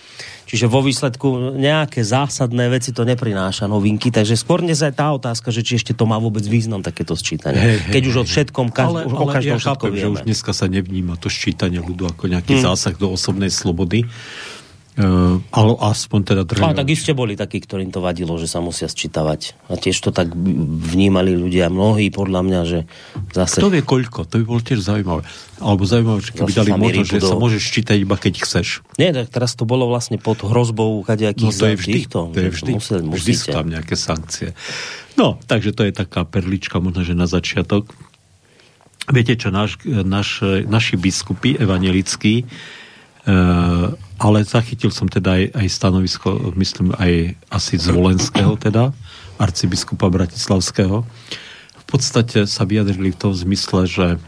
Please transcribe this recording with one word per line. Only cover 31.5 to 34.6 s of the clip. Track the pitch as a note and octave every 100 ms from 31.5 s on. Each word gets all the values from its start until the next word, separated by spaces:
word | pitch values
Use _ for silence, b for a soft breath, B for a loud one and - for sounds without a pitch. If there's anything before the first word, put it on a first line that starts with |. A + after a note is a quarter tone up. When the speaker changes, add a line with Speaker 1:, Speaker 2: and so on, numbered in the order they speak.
| G2
Speaker 2:
to | A2
je | G#2
vždy, | F2 C3+
Speaker 1:
týchto, | - - E2+
Speaker 2:
to | E2+
je |
Speaker 1:
že | F2+ E2
Speaker 2:
vždy. | D#2
Speaker 1:
musel-, | F#2 - F#2+ D#2+
Speaker 2:
Vždy | F2+ E2
sú | A#2 -
Speaker 1:
musíte. | E2+
Speaker 2:
tam | D#2+
nejaké | D#2+ D#2 E2+
sankcie. | - D#2+ E2 - - -